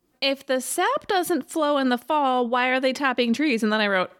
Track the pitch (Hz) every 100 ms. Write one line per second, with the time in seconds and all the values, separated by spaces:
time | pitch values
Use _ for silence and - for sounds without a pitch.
0 | _ _ 277 269 - 262 247 - 392 571
1 | - 381 339 320 - 330 294 285 262 247
2 | - 302 269 254 240 247 254 262 262 254
3 | 277 247 240 233 311 226 214 214 208 190
4 | 180